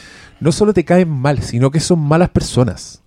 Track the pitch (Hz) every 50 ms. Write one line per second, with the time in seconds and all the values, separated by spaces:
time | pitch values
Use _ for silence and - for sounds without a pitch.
0 | - - - - - - - _ - 160 - - 208 214 196 185 160 - 175 180
1 | 185 160 151 127 123 147 143 113 - - - 117 131 135 147 160 - - 180 165
2 | 151 143 156 170 180 - - 180 - - - 123 127 107 85 - - - - -
3 | _